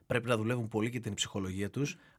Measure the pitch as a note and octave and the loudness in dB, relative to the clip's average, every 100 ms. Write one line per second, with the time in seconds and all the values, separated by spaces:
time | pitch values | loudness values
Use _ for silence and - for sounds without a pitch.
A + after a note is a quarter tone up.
0 | - A#2+ A#2+ A2+ A2 B2 A2 G#2+ A#2 A#2+ | 0 0 2 2 2 0 0 0 0 0
1 | A2 G2 - G2+ F#2 F#2+ G2+ B2+ C#3+ - | -4 -2 -2 -2 -2 -2 -2 -2 -2 -4
2 | - | -14